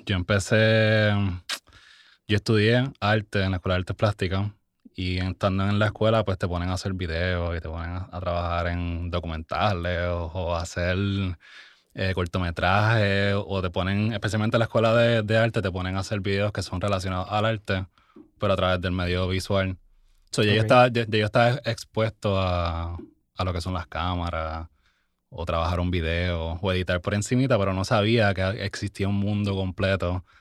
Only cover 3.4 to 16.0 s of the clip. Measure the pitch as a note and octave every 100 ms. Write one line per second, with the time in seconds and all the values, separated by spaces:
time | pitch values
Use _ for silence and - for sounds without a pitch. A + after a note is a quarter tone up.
3.4 | F#2+ F#2 F#2+ F#2 F#2 G2 G#2+ - F#2 F#2+
4.4 | G#2 - _ _ - - F#2 F#2 F#2 F2
5.4 | G2+ F#2+ G2 G#2 G#2+ - G#2+ A2+ G2 F#2
6.4 | F#2+ F2 F2 F#2 G2+ F#2 F2+ E2 F#2 F2+
7.4 | E2+ E2+ D#2+ E2 E2+ F2+ F2+ F2 F2 E2+
8.4 | F2 E2+ F2 E2+ F2 E2+ F2 F2 E2 D#2+
9.4 | E2 D#2 G#2 F2+ F2 F2 F2 F2 E2 F2+
10.4 | E2+ E2+ F2 - F2 F#2 G2+ G2 F#2+ F2
11.4 | - - - _ _ - F#2+ F#2 F2 F#2+
12.4 | F2 E2+ F2+ G2 G#2+ A#2 G2+ G2 G2+ G2+
13.4 | F2+ F#2+ F2+ F#2 F2+ G2+ G#2+ G#2+ A2 G#2+
14.4 | G#2+ A#2 A2 A#2 A2+ A#2 A#2 A#2 G#2+ A2+
15.4 | A#2 A2+ F#2+ F#2 F#2 F#2+